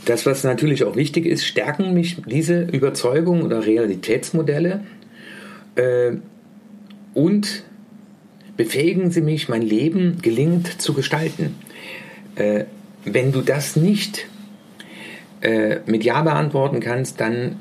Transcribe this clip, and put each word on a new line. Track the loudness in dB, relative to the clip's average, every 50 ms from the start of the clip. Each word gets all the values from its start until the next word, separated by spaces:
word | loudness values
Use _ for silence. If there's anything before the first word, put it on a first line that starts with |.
| -2
das, | -2 0 2 2
was | 0 0 2 2
natürlich | 0 0 2 2 2 4 4 2
auch | 0 2
wichtig | 0 0 0 0 0 2
ist, | 2 0 0 -2
stärken | -2 -2 -2 -2 -2 -2 -2 0 2 2
mich | 2 2 0 -2 -8 -8
diese | -4 -2 0 2 2 2 2 2
Überzeugung | 0 0 2 2 0 0 0 0 0 2 2 2 2 2 2 2
oder | 0 0 0 2
Realitätsmodelle, | 2 4 4 4 2 0 -4 -2 -2 -2 -2 -2 0 -2 0 0 2 0 2 2 0 0 -2 -6 -10 -18 -20 -20 -20 -20 -20 -20 -20 -20 -18 -18 -18 -20 -20 -20 -10 -2
äh, | 0 2 2 4 2 2 2 0 -4 -8 -12 -20 -20 -20 -20 -20 -20 -20 -20 -20 -20 -20 -20 -20 -20 -16 -6 0
und | 2 2 4 4 2 0 -2 -6 -8 -12 -16 -20 -20 -20 -20 -20 -20 -20 -20 -20 -20 -20 -20 -20 -20 -20 -12 -4
befähigen | -2 -2 -2 0 0 0 2 2 2 2 2
sie | 2 2
mich, | 2 2 0 0 -2 -2
mein | -2 -2
Leben | 0 2 2 2 2 2 2 2 2 2 0 0
gelingend | 0 0 2 2 2 2 2 2 0 -2 -6 -6
zu | -4 -2 -2
gestalten. | -2 -2 -2 0 -2 -2 -2 -4 -4 -6 -6 -6 -8 -16 -20 -20 -18 -18 -16 -16 -16 -18 -18 -20 -20 -20 -14 -6
Äh, | -2 0 0 0 0 -2 -6 -12 -20 -20 -20 -20 -14 -8
wenn | -2 0 0 2 2
du | 2 0
das | 2 0 0 0 0 -2 0 2
nicht, | 4 4 4 2 0 -4 -8 -10 -12 -12 -14 -20 -20 -20 -20 -20 -20 -20 -20 -20 -20 -20 -18 -18 -18 -18 -18 -18 -20 -20 -12 -2
äh, | 0 2 2 2 2 2 0 -2 -2
mit | 0 0 2 2
Ja | 2 2 2
beantworten | 2 2 2 2 0 0 0 0 0 0 0 -2
kannst, | -2 -2 -2 -2 -4 -4 -4 -4
dann | -2 -2 -2 -2 -2 -4 -6 -6